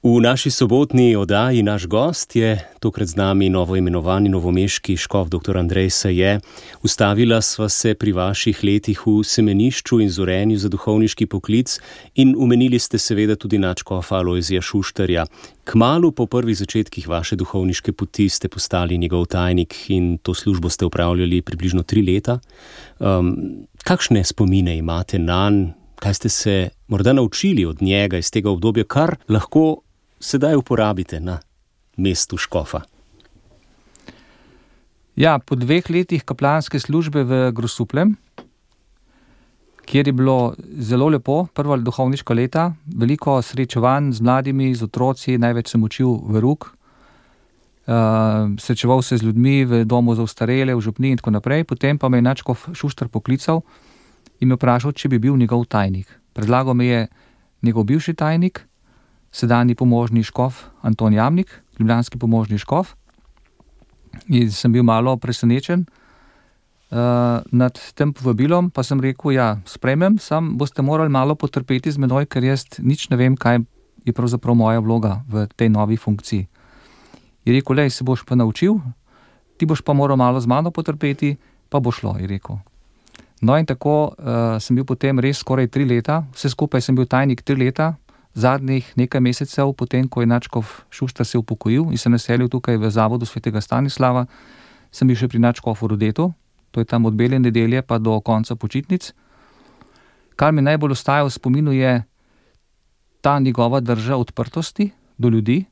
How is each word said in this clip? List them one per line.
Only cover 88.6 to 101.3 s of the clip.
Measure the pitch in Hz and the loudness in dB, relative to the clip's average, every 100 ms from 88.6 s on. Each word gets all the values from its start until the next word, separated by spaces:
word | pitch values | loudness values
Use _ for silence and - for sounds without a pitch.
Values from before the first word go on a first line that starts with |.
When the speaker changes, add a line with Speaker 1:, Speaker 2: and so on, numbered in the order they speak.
| 131 135 - | 0 -2 -2
Speaker 2:
nekaj | - 127 135 | -2 -2 2
mesecev, | 127 123 139 - 139 | 0 0 -6 -2 -2
potem | 139 120 127 127 | -2 -2 -2 -2
ko | - | 0
je | 117 | 0
nadškof | 120 - 120 110 - _ | 0 -2 -6 -6 -12 _
Šuštar | - 131 - 117 | -8 -8 -4 -2
se | 123 | -2
upokojil | 110 110 110 123 165 | -4 -4 0 0 0
in | - | -2
se | 120 | 0
naselil | 120 - 120 123 | 0 2 0 0
tukaj | 131 123 117 | -2 -2 0
v | 110 | 0
Zavodu | 107 110 120 117 | 2 2 0 -4
svetega | - 113 107 | -6 -4 -4
Stanislava, | - 123 139 - 127 123 123 - - - - _ _ | -2 -2 -2 0 0 2 -4 -10 -20 -20 -20 _ _
sem | - 131 | 0 0
bil | 120 | 2
še | 123 | 0
pri | 120 | 2
nadškofu | 120 117 - 107 110 | 2 0 -4 -4 -2
Rodetu, | 107 107 107 175 165 _ _ _ | 0 0 0 -2 -4 _ _ _
to | - | -4
je | 117 | -2
tam | 117 | 2
od | 113 | 2
Bele | 107 120 131 | 2 2 2
nedelje | 123 113 113 127 | 2 2 2 0
pa | 127 117 | 0 -2
do | 113 110 | 0 0
konca | 110 110 110 120 | 0 -2 -2 -6
počitnic. | 107 131 143 185 - _ _ _ _ _ _ _ - _ _ _ _ - | -4 -6 -2 -4 -4 _ _ _ _ _ _ _ -20 _ _ _ _ 0
Kar | 147 | 2
mi | 156 | 4
najbolj | 139 156 151 | 2 2 0
ostaja | 131 - 139 | -2 0 0
v | 143 | 0